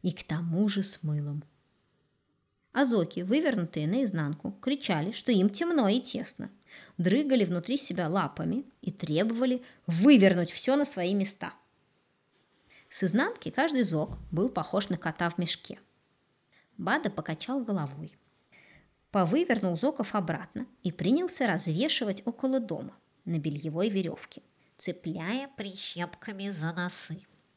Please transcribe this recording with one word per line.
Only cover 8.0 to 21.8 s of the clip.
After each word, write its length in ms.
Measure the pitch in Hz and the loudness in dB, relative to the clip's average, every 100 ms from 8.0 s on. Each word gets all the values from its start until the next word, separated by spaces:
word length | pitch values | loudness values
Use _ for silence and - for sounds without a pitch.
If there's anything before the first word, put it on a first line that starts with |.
| 156 | 0
лапами 580 | 190 156 - 165 233 - _ | 0 -2 -2 -4 -4 -6 _
и 100 | 180 | -8
требовали 720 | - 151 151 220 233 254 254 - - - | -6 -2 0 0 0 0 0 -4 -10 -4
вывернуть 640 | 165 254 262 190 180 170 | 4 8 10 10 6 0
все 240 | - - 285 | -2 0 2
на 100 | 269 | 2
свои 300 | 185 175 202 | 0 0 2
места. 380 | 190 - 175 - _ _ _ _ _ _ _ _ _ _ _ - _ | 0 -4 -10 -12 _ _ _ _ _ _ _ _ _ _ _ -20 _
С 140 | - | -2
изнанки 460 | 175 214 370 466 - | 2 2 2 -2 -4
каждый 320 | - 320 262 | 0 2 2
зок 340 | 185 160 156 - - | 2 2 -2 -6 -4
был 180 | 165 247 | 0 0
похож 400 | 175 156 196 202 | -2 -2 -2 -2
на 80 | 180 | -4
кота 320 | 165 - 175 | -4 -2 -2
в 80 | 170 | -2
мешке. 420 | 170 - - - _ _ _ _ _ _ _ _ _ - | -4 -4 -10 -16 _ _ _ _ _ _ _ _ _ -6
Бада 320 | 180 285 262 | -2 0 -2
покачал 540 | - 156 160 - 269 | -4 -6 -8 -4 -4
головой, 540 | 220 190 139 139 156 - _ _ _ - - - _ _ _ | -2 -2 -2 -6 -14 -18 _ _ _ -20 -20 -20 _ _ _
повывернул 640 | 202 165 277 349 220 185 165 | 2 4 2 2 2 0 2
зоков 380 | 277 302 202 208 | 0 0 -2 -2
обратно 500 | 165 160 180 - - _ | -2 -4 -6 -10 -12 _
и 100 | 180 | -6
принялся 560 | - 170 294 359 - 240 | -2 2 2 2 0 0
развешивать 760 | 165 170 156 | 0 0 0